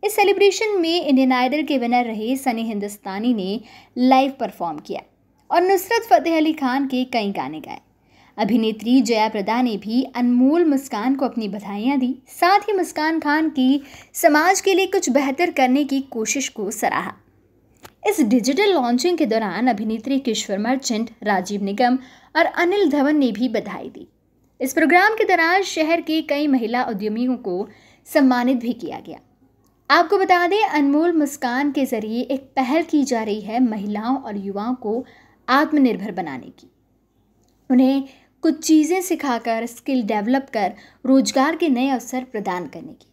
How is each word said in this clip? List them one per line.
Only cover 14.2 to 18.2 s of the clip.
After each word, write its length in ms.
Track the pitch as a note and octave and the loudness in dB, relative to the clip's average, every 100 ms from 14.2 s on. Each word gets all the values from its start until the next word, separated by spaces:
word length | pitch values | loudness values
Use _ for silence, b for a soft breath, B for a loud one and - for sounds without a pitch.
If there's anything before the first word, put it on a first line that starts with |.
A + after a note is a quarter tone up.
| E4+ D4 E4 G4 | 4 4 4 2
के 140 | F#4+ | 2
लिए 120 | F#4+ F#4+ | 2 2
कुछ 240 | G4 - | 0 2
बेहतर 400 | B3+ C#4 C4+ F4 | 0 0 0 -2
करने 340 | E4+ B3+ C4 | 2 2 2
की 160 | C#4 C4+ | 0 -2
कोशिश 480 | C4+ A#3 A3 C#4+ C4+ | -4 -8 -6 -4 -6
को 220 | - G3 | -6 -8
सराहा। 420 | - - - F3 - _ _ _ _ _ _ - _ - | -4 -2 -2 -6 -12 _ _ _ _ _ _ -20 _ -4
इस 140 | G4 | 0